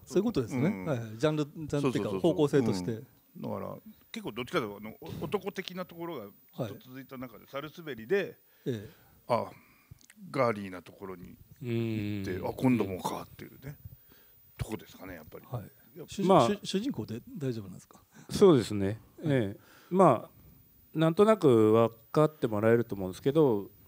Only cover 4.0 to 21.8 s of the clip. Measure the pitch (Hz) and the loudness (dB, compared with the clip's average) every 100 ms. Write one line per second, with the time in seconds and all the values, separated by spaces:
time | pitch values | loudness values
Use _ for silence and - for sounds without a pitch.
4 | _ 233 196 107 127 175 110 101 107 - | _ -14 -10 -10 -6 -4 -4 -8 -14 -14
5 | 160 165 170 196 185 196 185 180 180 170 | -14 -10 -6 -6 -6 -10 -10 -12 -12 -12
6 | 170 156 104 - _ - 113 104 123 127 | -12 -10 -12 -18 _ -10 -8 -10 -18 -18
7 | 131 131 127 101 92 135 151 160 160 117 | -16 -14 -14 -16 -14 -12 -12 -14 -14 -12
8 | 113 196 165 - _ _ - 113 101 - | -2 -2 -2 -10 _ _ -8 -8 -8 -20
9 | _ _ - 117 101 - _ _ - - | _ _ -4 -2 -2 -12 _ _ -20 -20
10 | _ - 190 147 120 104 98 90 - - | _ -20 -8 -2 0 0 -6 -12 -16 -16
11 | 98 90 90 - - - 123 117 113 110 | -14 -14 -16 -20 -20 -14 -6 -4 -2 -4
12 | 104 104 98 92 120 117 131 123 98 92 | -4 -6 -6 -6 -6 0 2 2 0 -4
13 | - - - - - - 139 151 - - | -8 -8 -12 -16 -18 -18 -16 -16 -18 -20
14 | _ _ _ _ _ - - 107 - - | _ _ _ _ _ -12 -10 -10 -12 -18
15 | 92 87 78 - - 123 95 - _ 170 | -16 -16 -16 -20 -12 -12 -12 -20 _ -18
16 | 147 - 180 180 120 139 - 190 254 190 | -12 -2 4 6 4 2 -4 -4 -4 -6
17 | 107 110 - 254 135 113 98 95 - - | -8 -10 -12 -8 -6 -6 -10 -16 -20 -20
18 | _ - - - 202 143 101 104 98 110 | _ -20 -8 6 8 8 4 0 -2 -4
19 | - - 165 135 98 101 _ - - 180 | -10 -8 0 0 0 -6 _ -20 -2 4
20 | 180 120 - - - - _ _ _ 160 | 6 4 0 -20 -20 -20 _ _ _ 0
21 | 160 165 208 220 156 117 107 110 | 2 4 4 6 6 8 8 6